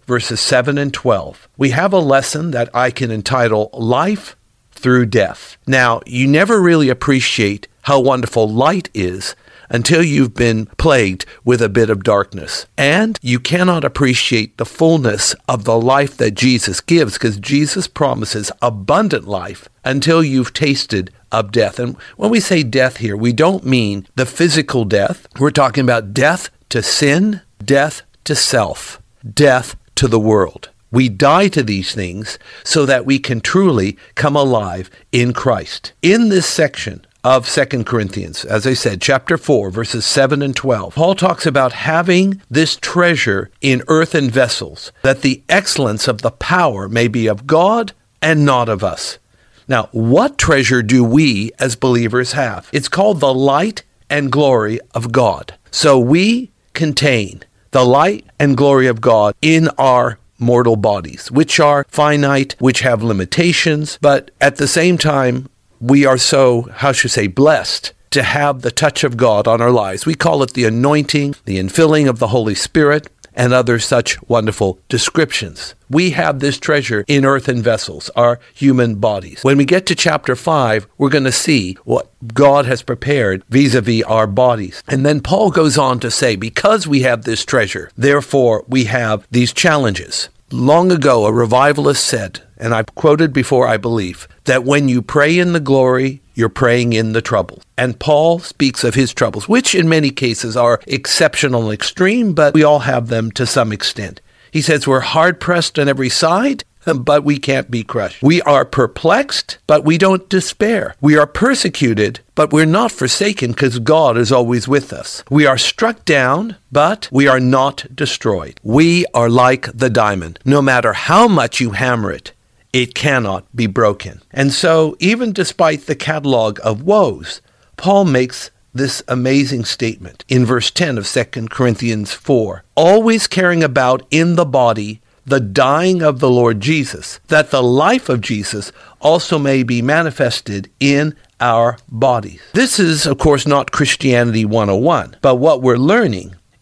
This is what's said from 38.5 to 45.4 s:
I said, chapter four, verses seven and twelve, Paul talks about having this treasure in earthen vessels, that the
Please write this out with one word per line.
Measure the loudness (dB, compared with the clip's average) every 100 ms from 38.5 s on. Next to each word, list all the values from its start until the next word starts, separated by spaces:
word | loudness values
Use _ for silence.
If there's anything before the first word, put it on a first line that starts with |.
| -4 -2
I |
said, | -2 -2 -2
chapter | 0 0 0 -4
four, | 0 0 0
verses | -6 -6 -6
seven | -2 0 0 0
and | -2
twelve, | -4 -2 -2 -4
Paul | 0 0 2
talks | -2 -2 -2
about | 0 0
having | -2 -2 -2 2 2 2 -2 -4
this | 0 0 -2
treasure | -4 0 2 2 0 -2 -6 _
in | -2 -2 0
earthen | 0 0 -2 0
vessels, | 0 0 -2 -10 -14 -20 -4
that | -2 0
the | 0 -2